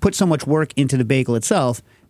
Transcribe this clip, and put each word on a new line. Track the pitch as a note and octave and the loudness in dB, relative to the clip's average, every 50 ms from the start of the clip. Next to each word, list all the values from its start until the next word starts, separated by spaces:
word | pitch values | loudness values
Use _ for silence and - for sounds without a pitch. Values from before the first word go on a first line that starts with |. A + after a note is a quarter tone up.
put | - G3+ F#3+ | -2 0 0
so | - G3 | 2 2
much | F3+ D#3 C#3 - | 2 2 0 0
work | C3+ D3+ D#3 D#3 - - | 0 0 0 0 -2 0
into | - C#3+ B2+ C#3 B2+ | -2 0 0 0 0
the | B2 | 0
bagel | A2 C#3 C3 B2+ A#2+ A#2+ | 0 0 0 0 0 -2
itself | A2+ A2 - A3 F#3 C#3 B2 A2+ - - _ _ _ _ | -2 0 0 0 0 0 0 -2 -4 -8 _ _ _ _